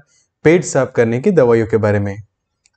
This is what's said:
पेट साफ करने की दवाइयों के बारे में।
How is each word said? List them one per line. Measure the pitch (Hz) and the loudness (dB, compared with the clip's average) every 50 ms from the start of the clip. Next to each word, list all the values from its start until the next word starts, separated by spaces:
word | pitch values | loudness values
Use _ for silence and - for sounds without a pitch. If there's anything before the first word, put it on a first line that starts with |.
| - _ _ _ _ _ _ _ - | -10 _ _ _ _ _ _ _ 0
पेट | 151 165 180 - | 2 2 2 0
साफ | - - 143 127 - - | -2 -2 -2 -4 -2 -2
करने | 127 117 113 117 127 | -2 0 0 -2 -2
की | 135 208 | -2 0
दवाइयों | 190 156 131 120 117 113 110 | 2 2 2 4 2 2 0
के | 107 117 | 0 -2
बारे | 110 104 104 101 104 | -2 0 0 0 -2
में। | 101 101 98 104 - _ _ _ _ _ _ _ _ _ _ | -2 -6 -8 -12 -16 _ _ _ _ _ _ _ _ _ _